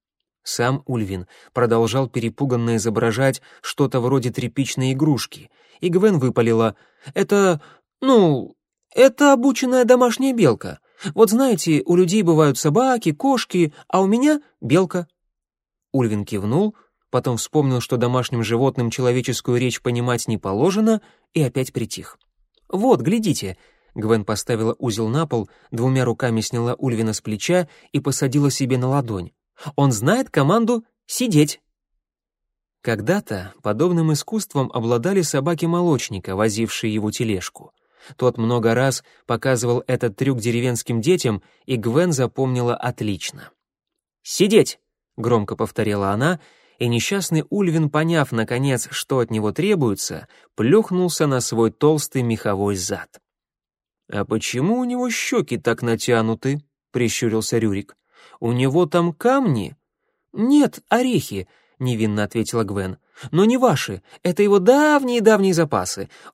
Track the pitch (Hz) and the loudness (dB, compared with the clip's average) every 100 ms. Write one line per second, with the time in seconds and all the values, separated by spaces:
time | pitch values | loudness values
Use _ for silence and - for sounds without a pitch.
0 | _ _ _ _ - - 120 135 - 123 | _ _ _ _ -12 -4 -2 -2 -4 -4
1 | 101 95 90 - - - 240 113 113 123 | -4 -6 -10 -20 -8 0 2 2 2 0
2 | 131 127 113 - 143 123 117 117 113 107 | -2 -4 -6 -4 -2 -2 0 0 -2 0
3 | 113 110 135 127 - - - - 135 131 | 0 2 0 0 -10 -16 -14 -2 -2 0
4 | 120 135 120 - 123 - 135 - 131 131 | 0 0 -2 -4 -6 -4 -6 -2 -2 0
5 | 156 127 - - - _ _ _ 180 175 | 2 0 -2 -12 -20 _ _ _ -2 2
6 | 214 175 127 120 117 113 113 - _ _ | 2 2 0 0 2 2 2 -2 _ _
7 | - - 190 202 196 160 - - _ _ | -10 -4 0 2 2 2 -4 -20 _ _
8 | 262 240 175 135 - - _ _ _ - | 4 6 6 2 -4 -16 _ _ _ 4
9 | 269 - 285 277 262 240 254 254 240 247 | 4 6 6 6 4 0 0 2 6 6
10 | 247 220 269 240 165 107 92 - _ _ | 4 2 -2 2 2 2 -4 -14 _ _
11 | 190 151 220 226 269 202 - 151 - 175 | -8 2 4 4 2 0 2 0 2 2
12 | 185 214 175 160 151 135 156 165 262 247 | 4 2 4 4 4 2 0 2 2 0
13 | 170 151 277 254 - 185 160 - - 180 | -2 -2 0 0 0 0 0 -2 -4 0
14 | 190 226 285 302 - _ 113 156 190 180 | 2 2 2 0 -2 _ 0 2 2 -4
15 | 170 _ _ _ _ _ _ _ _ 135 | -8 _ _ _ _ _ _ _ _ -2
16 | 117 104 98 107 104 139 214 - _ _ | 0 -2 -4 -6 -2 0 -2 -4 _ _
17 | _ 127 127 117 - 156 139 127 - 123 | _ -4 -2 -4 -2 0 0 -2 -2 -2
18 | 120 127 120 120 110 117 135 120 120 113 | 0 0 -2 -4 -2 0 0 0 -4 -2
19 | 127 127 123 120 - 123 127 - 123 120 | 0 0 -2 -6 -2 -2 0 -2 -4 -2
20 | 120 120 - 110 98 98 160 190 220 220 | -2 -2 -2 -6 -4 0 0 2 2 0
21 | - _ _ 165 135 - 127 - 110 - | -4 _ _ -2 -2 -2 -6 -6 -8 -10
22 | 87 - _ _ _ _ _ 190 247 185 | -14 -20 _ _ _ _ _ -2 4 4
23 | 160 233 220 139 98 90 _ _ _ - | 4 0 0 -2 -4 -10 _ _ _ -8
24 | 107 113 101 110 - 117 110 123 123 107 | 0 0 0 -6 -4 -2 -2 -2 -4 -2
25 | 110 131 160 117 98 _ _ 117 123 131 | -2 -2 -2 -4 -6 _ _ -4 0 0
26 | 120 113 123 113 104 123 120 - 139 113 | 0 -2 -2 -2 -2 -4 -4 -2 -4 -2
27 | 110 104 - 107 - 180 180 - _ 147 | -2 -4 -6 -6 -2 0 -2 -10 _ -4
28 | 135 131 139 143 143 131 131 127 127 139 | -4 -2 0 2 0 0 -2 0 0 -2
29 | 117 101 87 - _ _ 147 - 139 110 | -2 -6 -8 -16 _ _ -10 2 2 2
30 | 123 233 277 - 139 214 226 240 - _ | 2 0 0 0 2 4 2 0 -4 _
31 | _ - 247 156 156 - _ _ _ _ | _ -4 2 4 2 0 _ _ _ _
32 | _ _ _ _ _ _ _ _ - 107 | _ _ _ _ _ _ _ _ -4 -4
33 | 104 196 - 101 92 - 107 104 175 170 | 0 -2 -2 -8 -8 -8 -4 0 2 2
34 | 160 147 - 220 - 143 131 127 117 120 | 2 0 -2 -6 -4 -4 -2 -4 -2 0
35 | 123 196 160 143 143 165 165 175 175 135 | 0 0 0 -2 -2 -2 0 0 2 0
36 | - 98 90 95 110 107 113 - 113 107 | -2 -8 -6 -2 -2 0 -4 -4 -4 -2
37 | 107 - 117 95 - - - _ _ _ | -4 -4 -4 -4 -6 -16 -20 _ _ _
38 | - - 127 123 113 120 113 117 135 127 | -20 -2 -2 0 0 0 2 2 0 -2
39 | - _ - 117 135 127 120 120 - 127 | -10 _ -6 -4 0 0 0 -2 -2 -4
40 | 120 98 135 131 117 117 127 117 - 117 | -4 -2 -2 -2 -2 -2 -2 -4 -4 -4
41 | 110 180 123 104 - _ - 127 110 127 | 0 0 0 -4 -8 _ -6 -4 -2 0
42 | 180 135 123 - 131 127 120 120 120 127 | 0 0 -2 -2 -4 -2 -2 -2 -6 -6
43 | 107 95 - - - _ _ _ _ _ | -6 -6 -8 -14 -20 _ _ _ _ _
44 | _ _ - - 208 208 127 - _ _ | _ _ -12 -2 2 4 2 -2 _ _
45 | _ - 117 120 101 104 107 - 107 104 | _ -6 0 0 -2 -6 -6 -4 -4 -2
46 | 98 101 147 180 - _ _ _ 120 117 | -2 0 -2 -2 -8 _ _ _ -2 -2
47 | - 196 170 160 - 196 185 165 151 151 | -2 -4 -2 -4 -2 -2 0 0 0 0
48 | 165 170 135 113 110 123 139 127 - - | 0 0 0 -2 -2 -2 -2 -2 -4 -10
49 | - 135 117 110 107 - 190 196 127 98 | -4 -2 -2 -2 -2 -2 0 0 0 -2
50 | - 80 - _ _ - 110 202 220 180 | -6 -10 -16 _ _ -4 2 2 2 0
51 | 180 - 151 131 - 113 113 - 147 156 | -2 0 0 0 -2 0 0 2 2 2
52 | - 139 120 110 110 98 101 98 90 92 | -2 -4 -2 -2 -4 -2 -2 -4 -6 -8
53 | - - _ _ _ _ _ _ _ _ | -10 -20 _ _ _ _ _ _ _ _
54 | _ - 101 113 - 120 160 240 254 247 | _ -6 -4 -4 -4 -2 0 0 -2 -4
55 | 247 226 - 240 170 120 - 117 120 113 | -4 -4 -2 -2 -2 -2 -2 -2 0 -2
56 | - 117 113 113 135 147 - _ _ 131 | 0 0 2 -2 -2 -4 -8 _ _ -2
57 | 120 - 120 110 110 120 110 98 107 _ | -2 0 -2 -2 -2 0 0 -2 -6 _
58 | _ _ - - 117 123 135 147 175 175 | _ _ -20 -8 -4 0 2 2 2 2
59 | 170 160 240 269 247 123 87 - _ _ | 0 0 0 2 2 -2 -4 -12 _ _
60 | _ _ _ - 233 294 277 - - 226 | _ _ _ -4 2 4 4 0 -2 0
61 | 254 208 - 98 92 _ _ _ 127 117 | 2 0 -2 -8 -10 _ _ _ -4 0
62 | 110 104 104 117 110 117 104 101 95 - | 0 0 -2 -4 -4 -4 -4 -4 -6 -8
63 | _ - 131 156 214 254 247 160 - 98 | _ -20 -4 2 2 4 2 2 -2 -10
64 | - - 180 175 208 202 180 269 302 294 | -12 -8 -6 0 4 4 6 6 4 2
65 | 254 240 214 214 190 170 156 104 90 - | 0 2 4 4 4 2 0 0 -4 -8
66 | - - - | -12 -16 -20